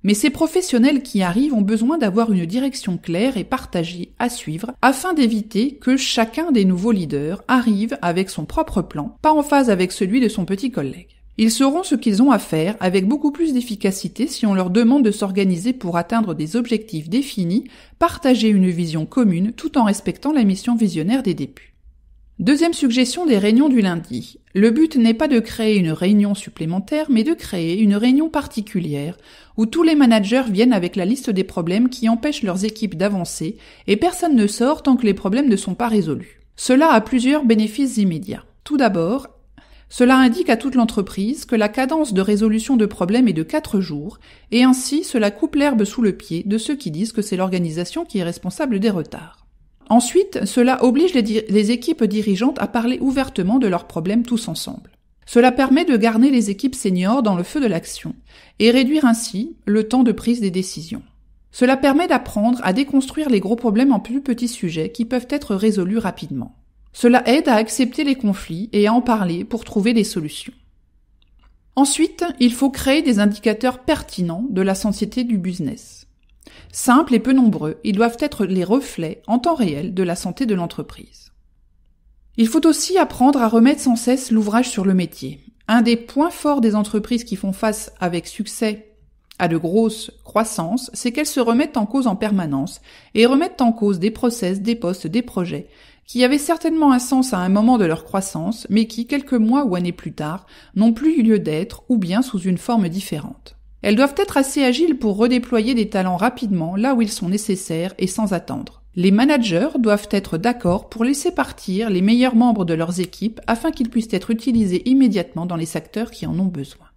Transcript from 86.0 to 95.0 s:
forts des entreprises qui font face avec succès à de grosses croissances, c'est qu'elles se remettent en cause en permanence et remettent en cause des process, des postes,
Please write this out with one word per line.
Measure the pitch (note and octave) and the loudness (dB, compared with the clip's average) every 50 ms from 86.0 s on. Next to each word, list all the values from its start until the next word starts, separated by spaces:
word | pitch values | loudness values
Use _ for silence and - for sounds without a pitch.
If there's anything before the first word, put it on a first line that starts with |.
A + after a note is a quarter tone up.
| A#3 - - C#4 D4+ F4 | -2 -6 -2 0 0 0
forts | E4+ - - D4 C#4+ C#4 | -2 -2 -2 0 0 2
des | A3+ A3 G#3 | 2 2 2
entreprises | G#3+ G#3 G#3 - G#3+ G#3+ - B3 A3+ A#3+ | 0 -2 -2 -2 -4 -2 -2 -4 -4 -4
qui | - F#3+ | -6 -8
font | F#3 - G3 | -6 -6 -6
face | F#3+ - - A3 G#3 G#3+ - - - - | -4 -2 -2 -2 -2 -4 -10 -16 -10 -6
avec | F#3 F3 F3 E3+ E3+ | -4 -4 -4 -4 -8
succès | - - - G#3 - - - A#3 G#3+ G#3+ G#3 - _ _ _ _ _ _ _ _ _ - - | -8 -10 -10 -10 -10 -6 -4 -4 -4 -4 -6 -12 _ _ _ _ _ _ _ _ _ -6 -4
à | F#3 E3+ | -2 0
de | E3 | 0
grosses | D#3+ E3 E3 F3+ A3 A3+ A3 A3 - - - _ _ _ | -2 -2 0 0 2 2 0 -2 -6 -14 -16 _ _ _
croissances, | - - G#3+ A3+ A3 - - E3 E3 G#3 B3+ - - - | -4 -2 -2 -2 -2 -4 -6 -4 -4 -4 -6 -6 -8 -14
c'est | - - B3 | -6 -6 -4
qu'elles | A#3 D4+ D4+ | -4 -2 -4
se | D4 - C#4+ | -2 -2 0
remettent | A#3 A#3 A#3 A#3+ D#4 D#4 - | 0 2 2 2 0 0 -2
en | B3 G#3 | -4 -4
cause | G3+ - C#4 B3+ | -2 -2 -2 0
en | A#3+ F#3 | 0 -2
permanence | G3 A3 G#3+ G#3 F#3+ E3+ D3+ C#3 C3+ C#3 - - - _ - - - _ _ - | -2 -2 -2 -2 -2 -2 -2 -4 -4 -4 -6 -10 -16 _ -20 -20 -20 _ _ 2
et | G#3 A3+ | 2 4
remettent | B3 C4+ C#4 E4+ F4+ - - | 4 4 2 0 -2 -2 0
en | C4 A#3 | 0 0
cause | A3+ - G#3 G#3 G3 E3 | 2 2 0 0 0 0
des | F3 A3 | -2 -4
process, | A3 - - A#3+ A#3 - G3 F3+ F#3+ G3 | -2 0 -2 -2 -2 -2 -4 -4 -4 -2
des | F#3+ A3+ A#3 | -2 -4 -4
postes, | A#3 - F3 F#3 - | -2 -4 -6 -6 -6